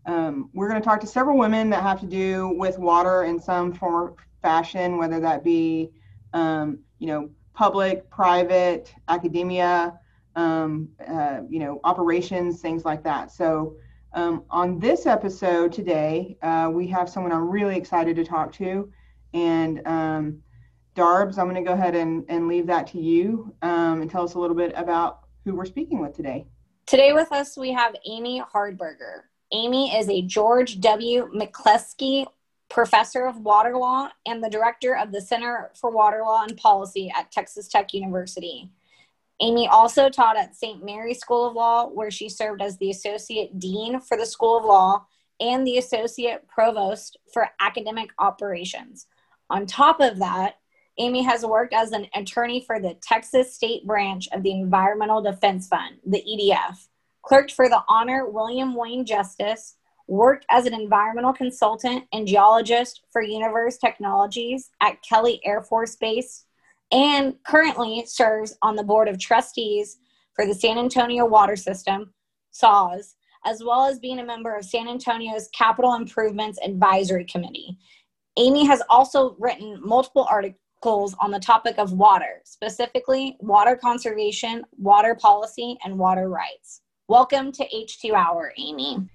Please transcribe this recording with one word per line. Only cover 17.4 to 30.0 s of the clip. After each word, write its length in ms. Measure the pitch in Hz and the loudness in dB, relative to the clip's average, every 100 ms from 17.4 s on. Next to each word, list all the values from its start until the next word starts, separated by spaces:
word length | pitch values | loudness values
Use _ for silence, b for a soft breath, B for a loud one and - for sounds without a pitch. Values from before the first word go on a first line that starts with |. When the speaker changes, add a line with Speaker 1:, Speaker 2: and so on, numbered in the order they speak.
| 170 | -2
Speaker 1:
really 280 | 202 202 185 | -2 -2 -4
excited 400 | 180 175 165 165 | -4 -2 -2 -2
to 80 | 165 | -4
talk 260 | 165 156 - | -4 -6 -6
to. 360 | 190 190 202 b b b _ | -6 -6 -8 b b b _
And, 540 | 170 170 165 160 156 156 | -4 0 0 -2 -4 -4
um, 560 | 165 160 156 151 151 _ _ _ _ _ 185 | -4 -2 -4 -6 -8 _ _ _ _ _ 0
Darbs, 400 | 170 180 202 190 | 4 4 0 -2
I'm 100 | 180 | -4
gonna 160 | 185 | -2
go 80 | 175 | -2
ahead 240 | 185 180 170 | 0 0 0
and, 300 | 165 165 170 | -2 -4 -4
and 220 | 170 170 | -4 -2
leave 180 | 175 170 | -2 0
that 200 | 170 - | -2 -4
to 120 | 180 | -6
you, 560 | 160 170 196 226 - - | 0 0 0 -4 -10 -8
um, 400 | 170 170 165 160 | -4 0 0 -2
and 100 | 160 | -4
tell 140 | 185 175 | -4 -4
us 80 | |
a 60 | 175 | -4
little 180 | 175 170 | -2 -2
bit 160 | 175 170 | -2 -4
about 440 | 170 170 170 - _ _ 202 | -4 -2 -2 -6 _ _ -8
who 100 | 175 | -8
we're 80 | |
speaking 380 | - 277 330 247 | -8 -10 -6 -6
with 120 | 143 | -6
today. 320 | - - 123 - _ _ _ - | -8 -10 -10 -12 _ _ _ 2
Speaker 2:
Today 280 | 262 277 | 6 6
with 180 | 302 320 | 6 0
us, 240 | 285 285 - | -4 -6 -8
we 140 | 262 | -6
have 240 | 247 233 208 - | -2 -2 -4 -14
Amy 360 | 226 240 254 | -10 -8 -8
Hardberger. 800 | 240 208 202 185 165 151 117 - _ _ _ 214 | -4 -4 -4 -8 -12 -12 -18 -18 _ _ _ -4
Amy 400 | 233 262 269 | -2 0 0
is 140 | 220 | -2